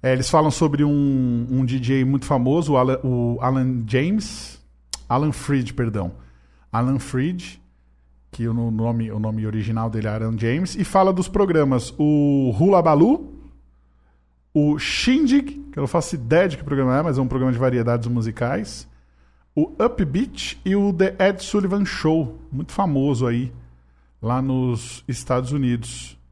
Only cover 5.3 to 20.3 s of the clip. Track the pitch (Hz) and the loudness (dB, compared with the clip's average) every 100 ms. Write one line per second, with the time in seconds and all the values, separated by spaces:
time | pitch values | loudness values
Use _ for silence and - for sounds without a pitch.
5.3 | - - 139 117 - 120 104 87 - - | -2 -2 -2 -2 -2 -2 -2 -6 -8 -20
6.3 | _ _ _ _ 110 123 135 - 131 143 | _ _ _ _ -2 0 -2 -2 -4 -2
7.3 | 180 - - _ _ _ _ _ _ _ | -4 -10 -18 _ _ _ _ _ _ _
8.3 | - 117 117 117 110 113 117 110 107 110 | -6 -4 -2 -2 -2 -2 -2 -4 -4 -4
9.3 | 110 107 110 107 113 113 107 107 107 113 | -4 -4 -4 -2 -2 -2 -4 -4 -2 -4
10.3 | 113 113 135 180 269 180 190 190 185 185 | -2 0 0 -2 -4 0 4 4 2 -2
11.3 | 208 196 160 143 127 120 - 151 151 143 | 0 2 4 2 2 -2 0 2 4 4
12.3 | 139 131 104 175 190 165 147 185 311 - | 2 2 4 4 6 4 6 6 4 -2
13.3 | - - - _ _ _ _ _ _ _ | -16 -20 -20 _ _ _ _ _ _ _
14.3 | _ _ 151 147 147 - - - 262 285 | _ _ 0 2 2 -2 -2 2 4 4
15.3 | 277 277 - - - 143 170 - 165 117 | 2 2 -12 -12 -6 -2 -2 -2 -6 0
16.3 | 156 165 139 143 139 131 131 165 131 131 | 2 2 -2 -4 0 2 2 0 0 0
17.3 | 127 131 120 131 123 117 120 117 120 113 | 0 0 0 0 0 0 0 0 -2 -2
18.3 | 113 120 160 214 - - _ _ _ _ | -4 -4 -4 -6 -12 -18 _ _ _ _
19.3 | _ _ - 151 - 240 - 160 147 269 | _ _ -2 -2 2 -2 0 -2 0 -2